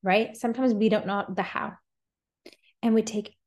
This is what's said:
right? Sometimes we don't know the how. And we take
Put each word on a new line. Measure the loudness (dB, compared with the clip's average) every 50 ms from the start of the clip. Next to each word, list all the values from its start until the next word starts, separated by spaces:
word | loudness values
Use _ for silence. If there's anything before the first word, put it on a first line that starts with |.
| 0
right? | 2 2 4 2 0 -4
Sometimes | -6 -4 -4 -2 0 2 2 2
we | 4 4 4
don't | 4 2 0
know | -2 -2 -4 -4 -4
the | -4 -4 -6
how. | -4 -4 -6 -6 -6 -8 -14 _ _ _ _ _ _ _ _ _ _ _ _ _ -20 -20 _ _ _ _ _
And | 0 2 4
we | 4 2
take | 0 -4 -6 -8 -8 -14 _ _